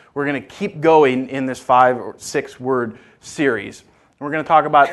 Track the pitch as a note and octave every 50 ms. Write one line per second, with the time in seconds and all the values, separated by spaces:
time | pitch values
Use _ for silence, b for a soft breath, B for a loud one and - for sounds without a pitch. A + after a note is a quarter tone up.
0 | b b b C#3 C#3+ D3 C#3+ B2+ G#2+ - - - G3 G3+ D#3+ D3+ D3 D#3+ D#3+ D#3
1 | D3 C3 B2+ B2+ C3 B2+ C3+ C3+ C3 C3 B2 - - - B2+ B2 B2+ B2+ B2+ A#2
2 | G2 A2 - - - - - C#3+ C#3 - - - B2+ C3 C3 B2+ A#2+ A2+ A2+ B
3 | B B B B B - - - D3 C3+ A2+ G#2 G2+ G#2 A2+ - _ b b b
4 | b b b b C#3 D3 D3+ D#3 D3 - E3 D3+ C#3+ D3+ D3+ C#3+ C#3 C3+